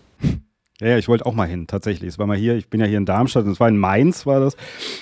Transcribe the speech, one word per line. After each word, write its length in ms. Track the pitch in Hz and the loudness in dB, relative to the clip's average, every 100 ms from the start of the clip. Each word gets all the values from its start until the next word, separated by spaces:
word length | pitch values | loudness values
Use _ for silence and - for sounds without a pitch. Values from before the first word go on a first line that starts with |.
| _ _ - - - _ _ _ | _ _ -4 -4 -8 _ _ _
Ja, 80 | 113 | 0
ja, 80 | 120 | 0
ich 120 | 107 | 2
wollte 180 | 117 123 | 0 0
auch 80 | |
mal 140 | 113 87 | -2 -2
hin, 180 | 87 82 | -4 -6
tatsächlich. 420 | 101 107 90 90 | -6 -4 -6 -6
Es 100 | 80 | -4
war 80 | 104 | -2
mal 100 | 101 | 0
hier, 180 | 110 | 0
ich 160 | 117 - | -2 -2
bin 100 | 110 | -2
ja 60 | 107 | 0
hier 120 | 104 | 0
in 60 | |
Darmstadt 400 | 95 95 131 123 | 0 2 2 2
und 60 | 101 | 0
es 80 | 92 | 2
war 100 | 117 | 4
in 80 | 107 | 4
Mainz, 500 | 95 101 151 175 139 | 2 2 2 2 0
war 120 | 135 | 2
das. 180 | 135 - - - - - | 2 -2 -10 -14 -12 -14